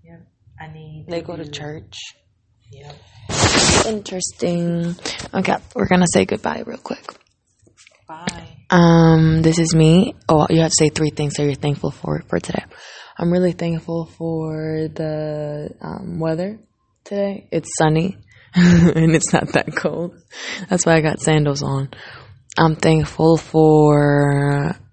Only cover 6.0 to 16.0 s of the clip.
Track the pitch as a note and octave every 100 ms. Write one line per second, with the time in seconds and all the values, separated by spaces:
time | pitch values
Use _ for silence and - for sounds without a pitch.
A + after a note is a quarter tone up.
6 | F3+ - F#2+ F#2+ - D2+ - - - -
7 | - - _ _ _ _ _ _ - _
8 | _ D#3+ F3 E3+ E3 - _ F3+ E3+ E3
9 | E3 D#3+ D#3+ D#3+ D#3+ E3 E3 D#3+ D#3 E3+
10 | F#3+ - - D#3 - E3 D#3+ - D#3 D3
11 | D3+ D3 D3 - D3 C3+ D3 C#3+ D3+ -
12 | - D3+ - F3 - - - - - -
13 | - - E3+ F3+ F3+ F3 E3+ E3 D#3+ E3
14 | D#3+ - E3 D#3+ D#3+ D#3 D#3 D#3 D#3 D#3
15 | D#3+ D#3 D3+ D3+ D3 D3 D3 - - -